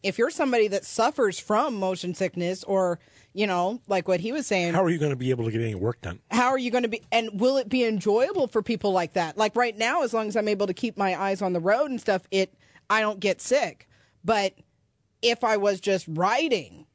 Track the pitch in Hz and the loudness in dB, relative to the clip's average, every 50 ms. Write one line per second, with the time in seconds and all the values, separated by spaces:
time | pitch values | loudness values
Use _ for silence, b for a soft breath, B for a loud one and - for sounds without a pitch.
0 | - 202 - - 226 262 - - 311 269 247 233 214 208 196 196 - - - - | -2 -2 0 2 0 0 2 0 0 2 4 4 4 4 2 -2 -4 -4 -2 0
1 | 226 269 302 - 247 202 175 - - - 214 220 277 302 240 202 190 185 185 175 | 0 2 2 2 0 0 0 -4 -2 0 2 2 2 0 -2 -2 -2 -2 -2 -4
2 | - 180 175 - 190 175 - 180 175 175 185 185 - - 196 190 185 175 175 165 | -6 -6 -4 -2 -4 -2 -2 -4 -4 -4 -4 -6 -4 -2 0 2 2 0 -2 -4
3 | b b b b b b b 190 214 208 185 175 175 190 233 247 _ - 202 185 | b b b b b b b -4 -2 0 0 0 0 -2 -2 -6 _ -2 -2 -2
4 | 160 190 185 175 170 226 262 311 262 - 208 185 175 170 170 185 190 165 175 160 | 0 0 0 0 0 -4 -4 -4 -2 -2 0 0 0 2 2 2 2 2 2 0
5 | 151 147 139 123 127 127 131 120 113 113 107 117 117 113 104 90 95 113 120 _ | 0 -2 -2 -2 0 -2 0 0 0 -2 -2 -2 -2 -2 -4 -2 -2 -4 -4 _
6 | - 95 85 - _ _ - 226 247 254 269 269 247 240 214 247 240 226 214 233 | -10 -12 -12 -12 _ _ 0 0 2 2 0 0 -2 0 0 0 0 -2 -4 -6
7 | - - 220 226 226 220 208 190 226 254 269 269 247 208 254 254 240 226 220 196 | -6 -2 0 0 0 -2 -4 0 2 2 2 2 0 0 0 0 2 2 0 0
8 | - 214 202 226 254 349 415 370 277 233 - 220 202 - 233 - - 202 190 185 | 0 2 2 2 2 2 0 -2 -2 0 -2 -4 -2 -2 -4 -2 0 0 0 0
9 | 170 156 - 190 170 160 147 202 214 214 - 233 247 233 214 208 220 240 285 349 | 0 0 -2 -2 -2 -2 0 0 -2 0 2 0 0 0 0 -2 0 0 2 0
10 | 294 233 233 226 220 208 196 220 208 214 208 190 202 196 180 - - 226 - 202 | 0 0 0 -2 -2 0 -2 0 0 0 0 0 0 -2 -2 -4 -4 -6 -2 0
11 | 196 190 185 151 196 196 196 185 202 185 180 175 165 190 214 247 294 294 254 226 | 0 0 0 -2 -2 -2 -2 -2 -2 -2 -2 0 2 2 2 2 2 -2 -2 -4
12 | - - 196 185 _ _ - 190 190 - _ b b b b b b _ 208 220 | 0 0 0 0 _ _ 0 0 0 0 _ b b b b b b _ 0 2
13 | 220 214 214 196 185 202 180 - - - 254 254 247 165 139 _ - b b b | 2 0 -2 -2 -2 -2 -2 -2 0 0 2 2 2 -2 -6 _ -20 b b b
14 | b b b b - 175 226 208 196 190 _ _ - _ _ _ _ _ _ _ | b b b b -2 0 0 2 2 -2 _ _ -20 _ _ _ _ _ _ _
15 | _ _ _ _ - 233 233 226 247 226 220 208 196 208 196 180 - 202 196 180 | _ _ _ _ 0 0 2 2 2 2 2 2 2 2 0 0 0 0 0 0
16 | - - 160 160 180 196 226 269 330 320 247 185 131 90 87 - - _ | -2 -6 -2 0 2 2 2 2 2 0 0 -2 -2 -10 -20 -20 -20 _